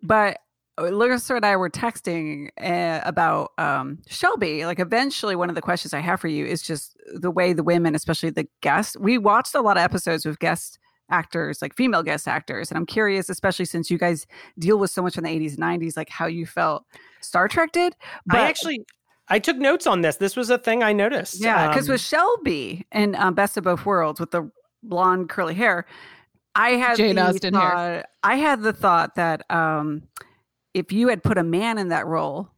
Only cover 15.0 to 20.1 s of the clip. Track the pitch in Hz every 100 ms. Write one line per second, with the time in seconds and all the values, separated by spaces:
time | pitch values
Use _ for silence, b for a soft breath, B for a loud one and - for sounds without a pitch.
15 | 180 180 165 160 156 139 165 175 165 160
16 | 151 - 165 170 165 - 165 147 _ B
17 | B B - 175 190 - 320 349 349 -
18 | B B - 175 285 311 320 269 214 _
19 | _ _ _ 208 202 262 277 339 - 190
20 | 165